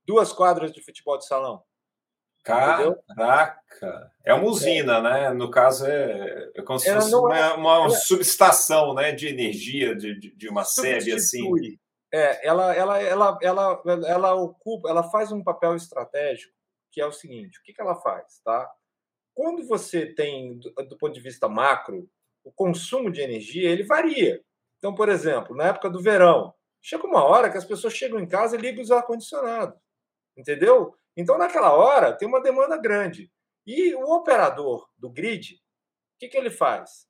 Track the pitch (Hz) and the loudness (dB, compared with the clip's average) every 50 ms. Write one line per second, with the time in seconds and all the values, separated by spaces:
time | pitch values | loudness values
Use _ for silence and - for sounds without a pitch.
0 | _ - 208 226 196 - - - 180 180 175 165 160 156 - - - - - - | _ 2 2 2 2 2 0 2 2 2 2 2 -2 -8 -10 -12 -20 -20 -20 -12
1 | - 147 139 135 - - 143 131 135 123 107 92 _ _ _ _ _ _ _ _ | -6 -6 -6 -6 -6 -6 -6 -6 -6 -6 -10 -12 _ _ _ _ _ _ _ _
2 | _ _ _ _ _ _ _ _ - - 117 123 135 147 165 160 147 165 180 - | _ _ _ _ _ _ _ _ -4 -2 0 2 4 4 2 2 2 0 -2 -4
3 | - - 101 110 113 120 135 151 156 151 - - _ _ - - - 92 85 - | -8 -14 -6 -2 0 2 4 4 4 2 -2 -14 _ _ -20 -14 -14 -12 -12 -14
4 | - - _ _ - - - 160 196 226 208 165 143 - 165 151 139 123 117 - | -16 -20 _ _ 0 2 2 4 2 0 0 0 0 0 0 0 0 2 2 2
5 | 113 120 127 139 139 131 127 123 123 123 - 131 123 131 131 131 135 139 147 143 | 2 2 0 0 0 -2 -2 -4 -4 -2 2 4 4 4 4 2 -2 -2 -2 -2
6 | 131 113 104 101 98 - - - - - - - - - 131 131 - 185 202 214 | -2 -4 -4 -6 -8 -10 -10 -12 -14 -16 -14 -14 -10 -6 -4 -2 0 2 2 2
7 | 214 214 233 247 247 240 - - 214 - 160 160 156 160 - - - - 233 - | 2 4 4 4 4 4 2 2 2 2 0 2 4 4 6 6 6 4 2 0
8 | - - 185 185 180 - - - 196 180 - - - - 156 156 151 143 131 135 | 2 0 0 2 2 2 4 6 6 6 6 4 2 2 2 2 2 2 0 -2
9 | 143 151 143 - 151 147 135 127 120 107 101 - - 120 139 139 127 113 110 101 | -2 -2 -4 -4 -6 -8 -6 -4 -4 -4 -4 -6 -8 -8 -6 -4 -2 -4 -4 -6
10 | 104 104 101 98 - 98 - - 110 107 101 101 95 - - - - - 123 113 | -8 -10 -12 -12 -16 -20 -20 -16 -12 -8 -6 -4 -4 -2 -2 -2 -2 -2 -2 -2
11 | 101 113 110 104 - - 123 120 151 190 175 165 - - - - _ _ _ _ | -2 -4 -2 -2 -2 -2 -2 -4 -2 0 -2 -2 -2 -4 -12 -18 _ _ _ _
12 | _ - - 156 151 143 131 - - 151 165 180 185 180 175 175 185 196 202 202 | _ -6 -2 0 2 2 0 0 0 0 0 2 2 0 2 0 0 0 0 0
13 | 202 185 185 202 208 196 185 - 175 185 185 196 196 190 180 - - 175 175 170 | 0 0 2 2 2 2 2 0 0 0 0 0 0 0 -2 -2 -2 -2 -2 -2
14 | 165 160 175 180 190 185 185 190 180 165 - _ - 220 226 185 - 170 165 170 | 0 -2 0 0 2 2 0 0 -2 -6 -8 _ -10 -10 -10 -6 -4 -2 -2 -2
15 | 170 170 - 214 220 202 214 202 175 185 165 - 175 170 170 170 170 - - 131 | -2 0 -2 -2 -2 -2 -6 -8 -6 -6 -4 -2 0 -2 -2 -2 -8 -10 -10 -10
16 | 120 - - 143 147 143 123 - - _ _ _ _ _ _ _ _ _ - 151 | -10 -8 -6 -6 -4 -4 -6 -8 -10 _ _ _ _ _ _ _ _ _ -8 -6
17 | 147 147 147 - - 147 123 113 101 92 - - _ - 208 - 214 185 170 - | -6 -6 -8 -12 -18 -18 -18 -18 -18 -18 -20 -20 _ -20 -14 -10 -6 -6 -6 -4
18 | - 113 95 90 - _ _ _ - 110 113 123 127 - - _ _ _ _ _ | -4 -6 -6 -6 -10 _ _ _ -6 -4 -4 -4 -6 -8 -16 _ _ _ _ _
19 | _ _ _ _ _ _ - 247 302 330 339 339 240 233 220 185 - - - 170 | _ _ _ _ _ _ -8 -6 -6 -6 -6 -6 -6 -4 -4 -4 -4 -4 -6 -6
20 | 156 160 - - 151 147 139 135 131 123 120 120 - - - 135 135 135 139 - | -6 -6 -6 -6 -6 -4 -6 -10 -12 -14 -16 -16 -18 -16 -12 -14 -14 -14 -12 -8
21 | 151 147 - 120 120 131 120 - - 107 104 113 131 139 131 - - - 98 92 | -8 -8 -8 -10 -18 -18 -10 -6 -6 -4 -2 0 2 2 0 0 -4 -10 -12 -12
22 | - - _ _ _ _ _ _ - - _ - 196 180 170 175 - - 247 269 | -12 -16 _ _ _ _ _ _ -20 -14 _ -4 -2 -2 -2 -4 -6 -6 -6 -4
23 | 247 196 170 147 139 127 117 110 104 110 131 175 180 170 175 185 202 - 294 320 | -4 -4 -6 -6 -8 -8 -8 -10 -10 -10 -6 -2 -2 0 0 0 0 0 0 2
24 | 339 320 294 262 180 120 - - _ _ _ _ _ _ _ _ - 202 202 196 | 2 0 0 2 0 0 0 -2 _ _ _ _ _ _ _ _ -8 -6 -2 -2
25 | 214 208 196 160 147 160 139 117 - - 120 139 160 185 190 - - 190 175 185 | 0 0 0 0 0 -2 -2 -2 -4 -6 -6 -2 -2 -2 -2 -2 -4 -6 -6 -2
26 | 180 214 208 185 180 170 156 123 - - - _ _ _ _ _ - - 320 320 | 0 2 6 8 8 8 8 6 2 -4 -12 _ _ _ _ _ -16 -12 -12 -8
27 | 381 381 339 185 139 143 190 240 240 202 - 190 175 - 208 - - 220 220 - | -4 2 4 4 6 8 6 6 6 4 -2 -4 -8 -8 -10 -6 -6 -8 -6 -6
28 | 262 247 226 214 175 170 180 196 226 226 233 226 220 254 220 240 240 220 247 240 | -8 -6 -6 -6 -6 -4 -2 -2 -2 -2 -4 -6 -8 -8 -10 -6 0 2 2 2
29 | 240 240 233 233 226 - 311 285 269 233 233 226 208 - - _ _ _ _ _ | 0 -2 -8 -10 -10 -12 -10 -8 -6 -6 -6 -6 -8 -8 -10 _ _ _ _ _
30 | _ _ _ _ _ _ _ 135 131 147 147 143 170 226 254 240 180 - - _ | _ _ _ _ _ _ _ -14 -8 -6 -4 2 4 6 6 6 4 0 -10 _
31 | _ _ - 170 175 175 - 339 349 349 359 311 214 165 147 151 208 262 285 269 | _ _ -12 -6 0 0 2 2 2 0 2 4 4 6 8 8 8 8 6 6
32 | 151 120 - - 202 220 262 254 254 269 254 262 269 285 320 311 226 214 208 208 | 4 4 2 -2 -4 -2 -2 0 0 0 2 2 0 0 -2 -4 -2 -2 -2 -2
33 | 202 175 170 165 - - _ _ _ _ _ _ _ 202 247 320 370 349 277 262 | -2 -4 -8 -12 -20 -20 _ _ _ _ _ _ _ -8 -2 0 0 0 0 -2
34 | 262 294 330 339 330 320 269 214 175 139 135 139 147 131 120 107 - _ _ _ | -2 0 0 0 2 2 2 4 4 0 0 -2 -6 -6 -6 -6 -8 _ _ _
35 | 123 123 120 143 180 233 220 175 - - 180 _ _ _ _ _ _ _ _ _ | -18 -16 -12 -8 -8 -6 -8 -8 -10 -16 -20 _ _ _ _ _ _ _ _ _
36 | _ _ _ - 254 247 277 269 254 226 - - 160 131 110 - - - - - | _ _ _ -20 -14 -8 -6 -6 -6 -4 -4 -2 -2 0 -2 -2 -8 -14 -20 -20
37 | _ | _